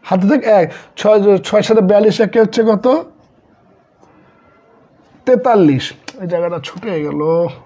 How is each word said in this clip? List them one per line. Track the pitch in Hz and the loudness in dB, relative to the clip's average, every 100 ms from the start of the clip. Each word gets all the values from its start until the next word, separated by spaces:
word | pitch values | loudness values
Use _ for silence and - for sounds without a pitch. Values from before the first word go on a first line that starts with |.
হাতে | - 185 196 | -2 -2 0
থাকে | 285 226 | 0 2
এক, | 208 160 - - - | 2 0 -6 -20 -4
ছয়, | 208 214 202 190 | 2 2 4 2
ছয় | - 208 | 2 -2
সাতে | - 220 | 2 2
বিয়াল্লিশ, | 190 208 208 - | 4 4 2 0
একে | 214 233 | -2 0
হচ্ছে | 220 233 | 0 0
কত? | 220 208 254 302 339 _ _ _ _ _ _ _ _ _ _ _ _ _ _ _ _ _ _ _ _ _ - | 0 0 0 -2 -4 _ _ _ _ _ _ _ _ _ _ _ _ _ _ _ _ _ _ _ _ _ 0
তেতাল্লিশ। | 240 254 220 160 135 - - - - | 0 2 2 2 0 -6 -16 -20 -14
এই | 185 | -8
জায়গাটা | 175 170 170 | -4 -4 -8
ছুটে | - 185 214 165 | -12 -14 -8 -6
গেল | 147 147 156 165 170 - | -6 -4 -2 -2 -2 -8